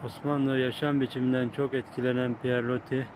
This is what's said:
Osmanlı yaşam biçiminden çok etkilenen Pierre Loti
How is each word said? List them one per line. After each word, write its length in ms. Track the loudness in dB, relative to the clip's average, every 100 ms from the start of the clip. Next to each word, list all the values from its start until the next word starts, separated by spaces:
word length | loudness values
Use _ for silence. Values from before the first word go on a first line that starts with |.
| -10
Osmanlı 540 | -6 -2 2 2 2
yaşam 420 | 0 0 0 2
biçiminden 480 | 0 0 2 2 0
çok 240 | 0 0
etkilenen 600 | 0 -4 -2 0 2 0 0
Pierre 260 | 0 0 2
Loti 400 | -2 -2 -4 -4